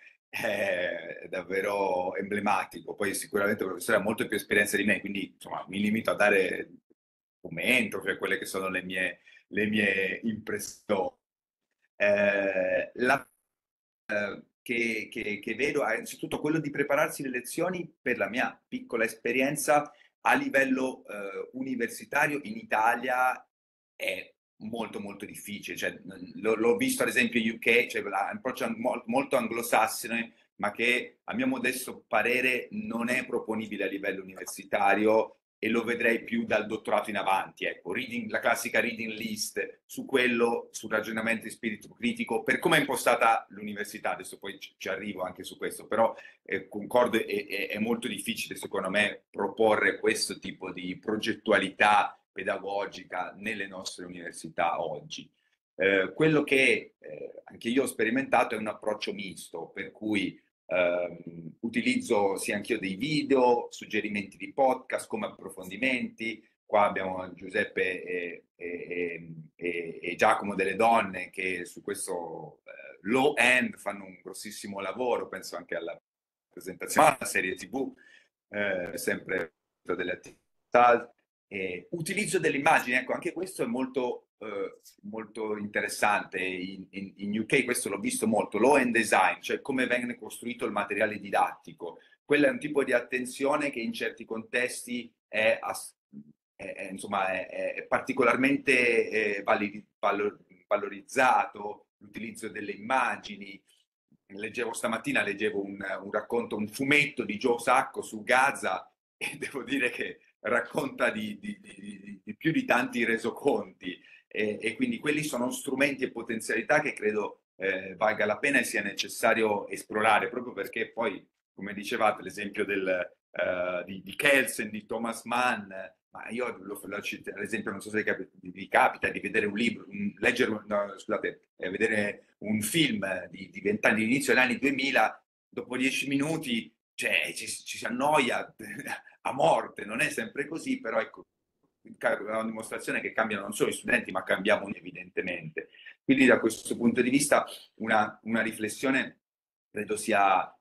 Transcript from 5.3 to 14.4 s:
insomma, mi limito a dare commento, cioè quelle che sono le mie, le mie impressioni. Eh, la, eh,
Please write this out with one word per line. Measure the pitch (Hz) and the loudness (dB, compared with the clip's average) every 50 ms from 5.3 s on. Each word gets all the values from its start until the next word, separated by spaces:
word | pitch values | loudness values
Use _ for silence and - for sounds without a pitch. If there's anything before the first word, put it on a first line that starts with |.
| - | -12
insomma, | _ - - 80 76 76 - | _ -14 -10 -10 -10 -10 -6
mi | 92 101 | -4 -2
limito | 104 104 107 110 113 - | 0 2 0 2 2 2
a | 90 | 2
dare | 92 101 104 101 95 92 90 92 90 87 - 90 - _ _ _ _ _ _ _ _ _ _ _ _ | 4 6 6 6 6 4 2 0 -4 -6 -10 -14 -20 _ _ _ _ _ _ _ _ _ _ _ _
commento, | - 87 80 80 82 107 123 127 110 92 - 98 | -16 -10 -6 -2 2 4 4 4 2 0 -4 -4
cioè | 92 98 92 - | -2 -2 -2 -2
quelle | 101 95 98 95 | 0 4 4 6
che | - | 4
sono | - - 98 95 95 | 4 2 -2 -2 -2
le | 92 92 | -2 -2
mie, | 90 92 95 92 92 90 85 - _ - - - _ - | -4 -4 -2 -2 -2 -2 -2 -6 _ -20 -20 -20 _ -4
le | - 104 107 | 0 0 2
mie | 107 107 107 104 98 98 95 95 92 92 - - | 4 4 4 4 4 4 4 2 0 0 -2 -2
impressioni. | 113 107 107 104 - - 101 - - - - _ - 104 95 90 90 - _ _ _ _ _ _ _ _ _ _ _ _ _ _ _ _ | -4 -4 -4 -4 -4 -4 -4 -6 -8 -12 -8 _ 0 0 0 0 -2 -6 _ _ _ _ _ _ _ _ _ _ _ _ _ _ _ _
Eh, | - 101 101 101 101 101 101 101 101 98 98 95 95 92 92 92 90 - - - | 2 4 4 6 6 6 4 4 4 2 2 2 2 2 2 2 0 0 -2 -2
la, | - 120 127 135 143 - - _ _ _ _ _ _ _ _ _ _ _ _ _ _ _ | 0 2 4 4 2 0 -6 _ _ _ _ _ _ _ _ _ _ _ _ _ _ _
eh, | - 107 104 104 101 95 - | -4 -2 -2 -2 -2 -6 -8